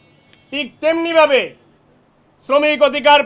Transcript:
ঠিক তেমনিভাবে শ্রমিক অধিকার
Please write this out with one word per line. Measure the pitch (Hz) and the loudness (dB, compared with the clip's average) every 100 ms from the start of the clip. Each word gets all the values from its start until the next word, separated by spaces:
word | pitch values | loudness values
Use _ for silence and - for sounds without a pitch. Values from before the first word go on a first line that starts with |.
| _ _ _ _ _ | _ _ _ _ _
ঠিক | 277 262 - | -12 -12 -6
তেমনিভাবে | 311 330 339 320 302 254 160 - _ _ _ _ _ _ _ _ - | -4 -2 -2 2 2 0 -2 -12 _ _ _ _ _ _ _ _ -4
শ্রমিক | 285 302 294 | -2 0 0
অধিকার | 285 285 294 294 | 0 0 2 2